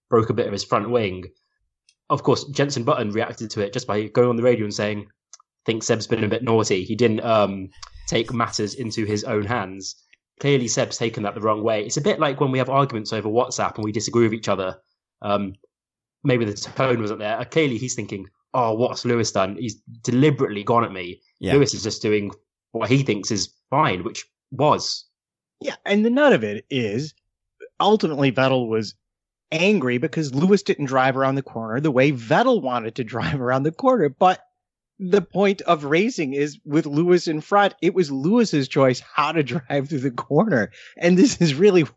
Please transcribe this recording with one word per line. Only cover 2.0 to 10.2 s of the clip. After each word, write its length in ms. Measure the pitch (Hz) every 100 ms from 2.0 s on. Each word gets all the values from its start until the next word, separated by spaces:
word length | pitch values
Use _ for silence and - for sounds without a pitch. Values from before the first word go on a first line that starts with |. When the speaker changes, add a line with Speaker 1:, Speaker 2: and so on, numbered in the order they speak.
| -
Speaker 1:
Of 140 | 143
course, 200 | - 123 -
Jensen 340 | 143 143 127
Button 280 | 117 147 107
reacted 400 | 104 113 - 110
to 100 | -
it 100 | 98
just 160 | - -
by 200 | 104 107
going 200 | - 123
on 80 | 117
the 80 |
radio 220 | 123 120 104
and 80 |
saying, 340 | 101 104 104 101
"I 560 | _ _ - _ _ -
think 160 | 113
Seb's 260 | - 113 107
been 180 | 113 107
a 20 |
bit 160 | 110
naughty." 400 | 123 113 107 95
He 120 | 92 110
didn't, 280 | 120 110
um, 460 | 117 110 101 98 95 - - - -
take 260 | 113 117
matters 420 | 123 110 - 104 -
into 300 | 117 110 104
his 180 | 107
own 220 | 131 107 101
hands. 500 | 120 95 98 92 - _ _